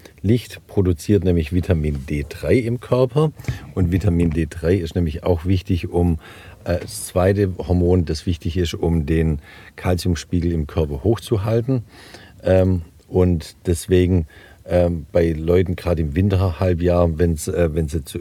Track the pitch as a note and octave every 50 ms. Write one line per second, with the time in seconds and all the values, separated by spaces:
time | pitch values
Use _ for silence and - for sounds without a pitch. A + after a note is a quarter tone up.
0 | - - - - - G2 B2 B2 - - - - - - - - G2 F#2 F2 -
1 | - - G#2 G2+ F2 F#2 F2 E2+ D#2 - F#2 F2+ E2+ - F2+ D#2+ D2+ D2+ D2 C#2
2 | C2+ D2+ D2+ D2 C#2+ - - - - D2+ F#2 B2+ A2+ A2+ A#2+ B2 - - B2+ B2
3 | B2+ B2 - D3 D#3 D#3 D3 - - - - - - - - - F#2 F2 F2 F#2+
4 | - F2 E2+ E2+ F2 E2+ D2+ E2 E2 D2+ - E2+ E2 E2 F#2 G2+ E2 D#2+ - F#2
5 | F2 D#2+ D2 E2+ - F2+ F2+ E2 E2 F2+ G2 F#2 - - - E2+ - F2+ - F2
6 | F2 F2 E2 D#2+ - - - - - - - - - - F2 E2+ - - - -
7 | - - - F#2 F2 G2 G2+ G2+ G#2 F#2+ F2+ - - - F2+ F2+ F2 F2 F2+ F#2
8 | E2+ D#2 E2 - - G2 F2+ - - - D#2+ F#2 F2 E2 - - E2 E2+ E2+ E2
9 | D2+ C#2+ D#2+ D#2+ D#2+ D#2+ D2+ C#2+ - - - - - - - - - F#2+ F2+ E2+
10 | - F#2 F2 D#2+ - - - F2 E2 F2 E2+ D#2+ D2+ D2 - - D#2+ C#2+ C#2+ C#2
11 | - G#2 A2+ G#2+ - - A#2+ G#2 F#2+ G#2+ A2+ A#2 A#2 B2+ C3+ B2 G#2+ - - -
12 | - - - - - - - - - F#2 F#2 F#2 F#2 F#2+ F#2 F2 E2 - - -
13 | - - - F2+ F2+ F2+ F2 D#2+ - - - _ - - F2 - - - F#2 F2+
14 | F2+ F2 F#2 F2+ D#2+ - - - - - - - - - - F2+ F2 F2 F2 E2
15 | D2+ - - F2 E2+ E2 D#2+ D#2 D#2+ D#2+ F2 F#2 F#2+ E2+ F2+ - - F2 F2 D#2+
16 | E2 D2 C#2 E2+ F#2+ G#2 F#2+ F#2 F#2+ F#2 E2+ - G2 F#2 F2+ E2 F2 F2 F2 F2
17 | F2 E2+ D#2+ D2+ F2 E2+ E2 D#2 - - - E2+ F2 E2 D2+ D#2+ D#2+ D2 D2+ E2
18 | C#2 - - E2+